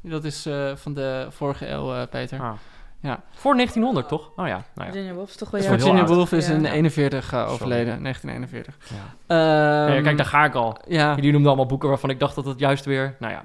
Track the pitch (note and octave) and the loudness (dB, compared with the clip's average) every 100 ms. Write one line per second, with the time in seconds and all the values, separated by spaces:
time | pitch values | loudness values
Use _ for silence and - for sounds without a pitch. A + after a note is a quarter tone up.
0 | F3 D#3 D#3 D3 D#3 C#3+ C#3 C#3 - C#3+ | -10 -8 -6 -8 -6 -4 -4 -6 -8 -6
1 | C3+ C3 C3+ - C#3+ C#3 B2 C#3 C3+ B2 | -4 -4 -8 -6 -6 -4 -6 -6 -6 -6
2 | A#2+ B2+ B2+ C3 B2 G#2+ - - - - | -6 -8 -8 -8 -8 -10 -14 -20 -20 -10
3 | C#3+ A#2+ - - C4+ C4 B3 A3+ A#3 F#3 | -8 -8 -10 -4 2 2 2 0 0 0
4 | - D#3 - - E3+ F#2+ - - - G3 | -2 -6 -6 -8 -6 -6 -8 -12 -10 -10
5 | F#3+ F3+ G3 - G#3+ G3+ G3 F#3+ F#3+ F#3 | -10 -10 -12 -12 -6 -2 2 4 6 6
6 | E3 F3 F3 E3+ D3+ D#3 D#3 D3+ D#3+ D3 | 6 4 4 2 2 2 0 2 2 2
7 | C#3 C3+ - B2+ G#2+ B2 C3 A#2+ A#2 A#2+ | 0 -2 -4 -4 -2 -4 -2 -2 -2 -4
8 | C3+ B2 C#3 A#2+ B2 B2 - - - G2+ | -8 -8 -10 -10 -10 -12 -16 -18 -16 -14
9 | G2+ - - E3 D#3+ D3+ D3+ D3+ D3 C#3 | -14 -12 0 2 4 4 4 4 4 4
10 | D3 D3 C#3 D3 D3+ B2+ A#2+ - - E3 | 4 2 2 4 4 2 -2 -4 -2 2
11 | D3 C#3+ C#3+ D3 C#3+ C3 B2+ C3+ C#3+ C3+ | 2 4 4 6 6 4 2 0 0 0
12 | C#3 C3 C#3 C#3+ C3+ B2 C#3 C#3 C#3 C3+ | 0 0 -2 -2 -6 0 0 0 0 -2
13 | C3+ C3 A2+ F2+ | -2 -6 -10 -10